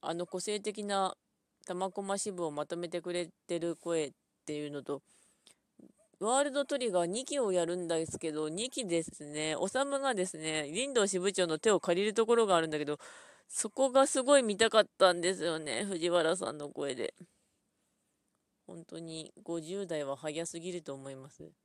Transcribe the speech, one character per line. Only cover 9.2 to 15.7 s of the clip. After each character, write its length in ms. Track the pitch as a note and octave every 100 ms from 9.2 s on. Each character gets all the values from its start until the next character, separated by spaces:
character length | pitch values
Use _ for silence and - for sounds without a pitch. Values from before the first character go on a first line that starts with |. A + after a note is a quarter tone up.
ね、 320 | D3 D3+ D#3 D#3
修 440 | G3 B3+ C#4 C#4
が 140 | C4+
で 120 | A3+ F#3
す 100 | D#3
ね、 340 | D#3 D#3 D3
林 220 | E3 C4+
道 140 | B3+ G3
支 120 | F#3+
部 140 | F#3
長 140 | F#3+ F3+
の 120 | D#3
手 120 | A3
を 100 | F#3+
借 200 | - F3
り 60 | G#3
る 80 |
と 120 | G3+ A3
こ 80 |
ろ 120 | A#3 A3
が 100 | F3
あ 40 |
る 80 | D#3+
ん 20 |
だ 80 | D3+
け 60 |
ど、 140 | D3 D3 - - - - _
そ 220 | - A3
こ 200 | - C4+
が 160 | B3+ C4+
す 160 | C#4
ご 160 | B3+ C#4+
い 40 |
見 140 | A#3 G3+
た 140 | A3+
か 100 | A3
っ 60 | G#3
た 260 | _ F#3+
ん 80 | F3
で 140 | E3+
す 100 | F#3+
よ 140 | E3+ D#3+
ね、 260 | D3+